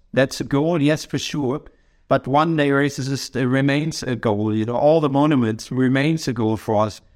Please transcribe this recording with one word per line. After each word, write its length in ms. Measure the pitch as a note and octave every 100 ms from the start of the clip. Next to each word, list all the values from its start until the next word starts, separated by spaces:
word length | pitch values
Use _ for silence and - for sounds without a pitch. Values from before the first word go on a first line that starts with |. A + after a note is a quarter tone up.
| _
That's 280 | B2 C3+ -
a 20 |
goal, 380 | B2+ C#3 D#3+ E3+
yes, 240 | C#3+ D#3 -
for 120 | C#3
sure. 440 | - D#3 C3 C#3 - _ _ _ -
But 200 | C3+ B2+
one 280 | C#3+ D#3+ D#3+
day 160 | C#3+
races 360 | C#3 C#3+ C#3+ C3
is, 240 | C3+ - A#2+
uh, 120 | B2+
remains 560 | C3 C#3 C#3 D#3 -
a 120 | - B2
goal. 400 | A#2+ G#2 G#2+ G#2+
You 100 | A2
know, 100 | A#2+
all 260 | D3 D#3+
the 80 | D3+
monuments 640 | C3+ D3+ C#3+ A2+ A2+ -
remains 560 | B2+ C3 C3 D3 D#3+ -
a 60 |
goal 240 | A#2 A2 A2
for 280 | - G#2+ G#2+
us. 160 | - _